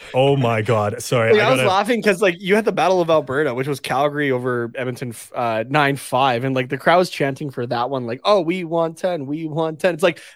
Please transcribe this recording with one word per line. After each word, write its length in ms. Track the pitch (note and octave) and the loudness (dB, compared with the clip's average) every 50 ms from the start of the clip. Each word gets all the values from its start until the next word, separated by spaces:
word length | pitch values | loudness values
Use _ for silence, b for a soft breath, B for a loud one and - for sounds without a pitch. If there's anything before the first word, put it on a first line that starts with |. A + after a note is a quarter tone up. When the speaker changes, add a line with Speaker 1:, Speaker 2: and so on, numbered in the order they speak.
| B B - | B B 0
Speaker 1:
oh 240 | B2+ C3+ C#3 C#3+ | 2 4 4 4
my 240 | C3+ B2+ A#2 A2+ A2 | 4 2 2 0 0
God. 400 | G#2+ A#2 A#2 G#2+ G#2 G#2 G#2 - | 0 2 2 2 2 0 -2 -6
Sorry, 320 | - - C3+ A#2+ A2+ A2+ A2+ | -4 -2 0 2 4 4 4
Speaker 2:
Like, 80 | - | 4
Speaker 1:
I 60 | G#3 | 4
Speaker 2:
I 20 | A3+ | 2
was 60 | C4 | 2
Speaker 1:
gotta 120 | - - G3 | 2 2 2
Speaker 2:
laughing 320 | F#3 G3 G#3 G#3 A#3+ G#3+ | 2 2 2 0 0 0
'cause, 200 | G3 G#3 F#3+ F3 | 2 0 2 2
like, 140 | A3 F#3 E3+ F3+ | 2 0 0 0
you 160 | G3+ F3 G3+ | 0 0 2
had 100 | A3 G#3+ | 2 2
the 60 | A3+ | 0
Battle 300 | F#3 - D#3 F3+ F#3+ F3+ | 0 2 2 2 2 2
of 80 | E3+ D#3+ | 4 4
Alberta, 440 | D#3+ D#3 C#3 C3+ B2+ D3 D#3 C#3 A#2+ | 2 2 2 0 0 0 0 0 -2
which 140 | B2+ C3+ | -2 -4
was 120 | D3 C#3 - | -4 -4 -6
Calgary 500 | - - - C3+ D3 D3 C#3+ D3 D3 C#3 | -4 -2 0 0 0 0 0 0 0 0
over 400 | B2+ B2 B2 C3 B2 A#2+ A#2+ A#2 - | 0 0 -2 -2 -2 -2 -4 -6 -6
Edmonton, 340 | C3+ B2 B2+ A#2+ - C3+ B2 | -6 -6 -6 -6 -8 -8 -10
f-, 220 | A2 - - - - | -10 -12 -16 -10 -6
uh, 280 | C3 A#2+ A#2 A2 A2 A2+ B2+ | -4 -4 -2 -2 -2 -2 0
nine 280 | C#3+ D3+ C#3+ C#3 C#3 | 0 2 2 2 0
five, 460 | C3 - - C3 B2+ C3+ C3+ A#2+ A#2 C3 | -2 -4 -4 0 0 2 2 0 0 -2
and, 100 | C3+ C3 | -2 -2
like, 140 | B2+ B2+ B2+ | -2 -4 -4
the 80 | C#3 | -6
crowd's 320 | C3 - F3+ E3 F#3 F#3 F3+ | 0 2 4 4 4 4 2
chanting 400 | - - D3+ C#3 C3+ - D#3 C#3 | 0 -2 -2 -2 -2 -4 -8 -8
for 160 | - C3+ A#2+ | -6 -6 -6
that 220 | A#2+ B2 A#2 B2 C3 | -4 -2 -4 -2 -2
one, 160 | C#3 C3 B2 | -4 -4 -4
like, 160 | A#2 B2 C3+ - | -6 -8 -2 0
"Oh, 180 | G3 G#3+ G3 | 2 2 2
we 220 | D#3+ E3 F3+ F#3 F3 | 2 0 -2 -4 -4
won 300 | D#3 E3 E3+ E3 E3 E3 | -4 -2 -2 -2 -2 -4
ten, 300 | - - F#3 F3+ D#3 C3+ | -4 -4 -4 -4 -4 -6
we 200 | C3+ D3 E3 E3 | -6 -6 -6 -6
won 280 | D#3 D3 E3 D#3+ D#3+ D#3+ | -6 -4 -2 -2 -2 -2
ten." 180 | D#3 - F#3 F3 | 0 0 0 0
It's 100 | D#3 F#3 | 2 0
like, 180 | F3 D#3 B B B B | 0 0 B B B B